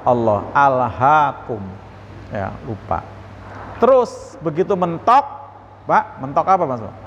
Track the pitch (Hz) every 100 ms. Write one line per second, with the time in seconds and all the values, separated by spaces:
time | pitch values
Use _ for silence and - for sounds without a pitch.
0 | - 123 113 104 - 139 143 127 123 87
1 | 131 156 143 - - 113 95 98 - -
2 | - - - 107 98 - - 104 - -
3 | - - - - - - - - 247 262
4 | 233 - - - 156 151 185 196 180 165
5 | - 254 277 - - - - - - 180
6 | - - 131 143 160 190 160 123 101 98